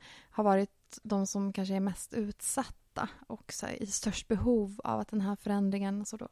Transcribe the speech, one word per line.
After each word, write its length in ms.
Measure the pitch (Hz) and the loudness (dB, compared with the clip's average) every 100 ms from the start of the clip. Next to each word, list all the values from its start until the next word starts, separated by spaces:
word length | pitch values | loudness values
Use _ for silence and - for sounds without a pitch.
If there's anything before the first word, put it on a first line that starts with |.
| - - - | -2 -20 -6
har 140 | - | 2
varit 560 | 208 196 202 _ _ - | 6 6 4 _ _ -12
de 240 | 208 196 196 | -2 0 0
som 260 | 202 196 | 0 -2
kanske 220 | 196 190 190 | 0 0 0
är 40 | |
mest 340 | 196 175 - | 0 -2 -6
utsatta 960 | 233 208 - - - - - _ - - - - | -4 -4 -4 -4 -2 -2 -6 _ -6 -6 -6 -12
och 260 | 220 - | -12 -10
så 120 | - - | -8 -6
här, 180 | - | -6
i 40 | 196 | -4
störst 400 | - 214 - - | -2 -2 -2 0
behov 540 | 208 247 233 196 208 | 2 4 4 2 -4
av 160 | - 220 | -2 -2
att 80 | 208 | 0
den 140 | 214 | 0
här 140 | 196 202 | 0 0
förändringen 680 | 208 202 196 196 196 202 208 | 0 2 2 2 0 -2 -4
så 120 | 214 | -8
då, 120 | - | -10